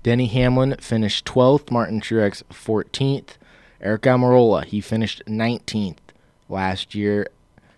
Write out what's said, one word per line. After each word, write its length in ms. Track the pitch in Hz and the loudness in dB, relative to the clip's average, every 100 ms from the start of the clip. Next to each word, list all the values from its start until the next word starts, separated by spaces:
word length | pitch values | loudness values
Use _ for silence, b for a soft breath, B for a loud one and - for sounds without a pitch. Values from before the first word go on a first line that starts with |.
Denny 220 | 120 120 123 | 0 0 0
Hamlin 500 | 127 127 123 131 135 | 2 2 2 0 -2
finished 460 | - 113 104 - | -4 -2 -2 -4
twelfth. 480 | - 127 127 143 - | -2 2 4 4 2
Martin 280 | 120 95 110 | -2 -2 -4
Truex 440 | - 113 101 - - | -2 0 0 -2 -18
fourteenth. 840 | - - 107 - - 135 139 - - b b b b | -14 -4 -4 -4 -4 -2 -2 -6 -20 b b b b
Eric 220 | 101 110 | -4 0
Almirola, 640 | 131 127 123 123 117 90 | 2 2 4 6 6 2
he 160 | - 104 | -2 -8
finished 420 | - 113 110 - - | -4 -4 -4 -6 -8
nineteenth 840 | 220 160 240 - 311 311 - - _ _ _ - | -4 -2 -4 -6 -6 -6 -8 -20 _ _ _ -10
last 460 | 190 95 92 - | -4 -4 -4 -8
year. 320 | 104 101 104 - _ _ _ b | -4 -2 -2 -4 _ _ _ b